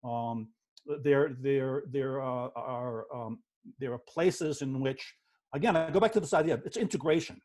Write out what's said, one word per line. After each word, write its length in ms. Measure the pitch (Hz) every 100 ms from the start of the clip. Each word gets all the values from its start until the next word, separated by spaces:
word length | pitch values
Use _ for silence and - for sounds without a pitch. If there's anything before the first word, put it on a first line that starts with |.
Um, 460 | 123 117 117 117 110 _ _ - 143 147
there, 320 | 143 139 151 127
there, 440 | 135 139 131 135 139
there, 300 | 135 135 135
uh, 280 | 131 123 123 117
are, 500 | 123 123 123 113 -
um, 240 | 127 113 113 _ _ - -
there 140 | 131
are 80 | 120 -
places 540 | - 180 175 156 143
in 180 | 139 131
which, 340 | 135 135 - _ _ _ _
again, 220 | 143 226 165
I 140 | 160
go 100 | 165
back 120 | 220
to 80 | 220
this 140 | 170
idea, 260 | - 160 131
it's 120 | - 453
integration. 640 | 220 - 156 160 - -